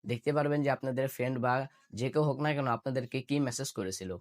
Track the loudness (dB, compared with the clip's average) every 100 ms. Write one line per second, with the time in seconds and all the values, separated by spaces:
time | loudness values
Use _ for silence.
0 | -4 -2 2 2 2 2 2 2 0 0
1 | -2 0 -2 0 2 2 -2 _ _ -4
2 | 0 2 2 2 0 0 0 0 0 -2
3 | -2 -6 0 2 2 -2 -6 -4 -4 -4
4 | -8 -8